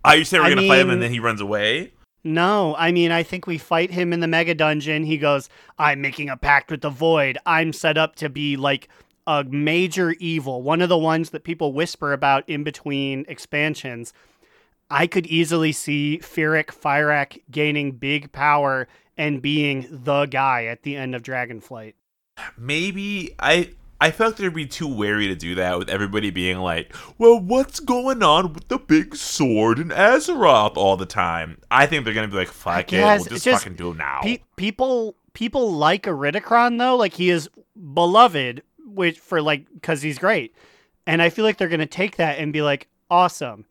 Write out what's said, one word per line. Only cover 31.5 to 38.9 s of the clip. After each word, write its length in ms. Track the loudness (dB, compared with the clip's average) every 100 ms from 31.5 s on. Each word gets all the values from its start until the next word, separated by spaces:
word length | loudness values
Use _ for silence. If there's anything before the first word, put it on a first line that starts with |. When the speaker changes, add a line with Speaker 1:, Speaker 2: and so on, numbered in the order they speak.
| -14 _
Speaker 1:
I 160 | 4 4
think 180 | 2 -2
they're 80 |
gonna 140 | -4 -2
be 100 | -4
like, 120 | -4
"Fuck 440 | -6 -2 -2 0
it, 40 | 2
Speaker 2:
Yes, 220 | 4 4
Speaker 1:
we'll 20 |
just 120 | 0 -4
Speaker 2:
it's 60 | 0
just 180 | 0
Speaker 1:
fucking 140 | -2 -10
do 120 | -10
it 80 | -6
now." 220 | -8 -6
Speaker 2:
pe-, 160 | -6 -6 _ -6
people, 600 | -6 -2 -2 0 -4 -10 _
people 400 | -8 -4 -2 -2
like 300 | 2 2 2
Iridikron, 760 | -2 -2 -2 -4 2 2 2 2
though. 180 | 0 2
Like, 180 | 0
he 180 | 0 0
is 180 | 0 -2 _ _ -20 -4 2
beloved, 640 | 4 8 6 6 -6 -8 _ _
which, 320 | -14